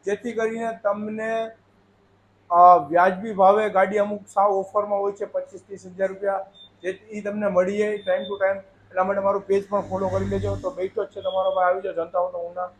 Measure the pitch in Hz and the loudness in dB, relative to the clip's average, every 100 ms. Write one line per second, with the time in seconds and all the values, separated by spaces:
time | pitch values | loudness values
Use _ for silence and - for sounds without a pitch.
0 | 196 202 240 220 220 226 226 226 202 208 | -4 -6 -4 -4 -4 -4 -6 -4 -4 -4
1 | 214 214 220 226 226 - _ _ _ _ | -6 -6 -4 -4 -6 -12 _ _ _ _
2 | _ _ _ _ _ 175 180 175 147 170 | _ _ _ _ _ 8 10 8 6 4
3 | 190 185 226 196 190 208 214 185 190 208 | 4 2 -8 4 6 6 2 2 2 0
4 | 202 208 - 202 202 196 190 208 208 202 | -2 -4 -4 0 2 0 -2 -4 -2 -2
5 | 202 202 202 185 185 190 _ 190 185 180 | -2 -6 -8 -8 -10 -18 _ -18 -16 -6
6 | 190 190 202 196 196 - - _ 180 190 | -6 -2 -4 -4 -8 -18 -20 _ -10 -10
7 | 220 208 202 208 208 180 185 202 214 208 | -14 -10 -8 -2 0 2 2 0 -2 -2
8 | 190 185 202 196 190 196 - _ _ 185 | -2 -2 -2 -2 -2 -2 -10 _ _ -2
9 | 190 196 196 202 196 196 196 202 - 190 | 0 0 0 -2 0 -2 0 -4 -4 -4
10 | 190 190 196 196 202 196 190 180 190 - | -2 -2 -2 -2 -2 -4 -6 -6 -6 -4
11 | 190 - 185 190 190 190 180 190 190 165 | -6 -6 -4 0 0 2 2 2 -2 -4
12 | 165 180 180 180 170 175 185 | -4 -2 -2 -4 -8 -8 -10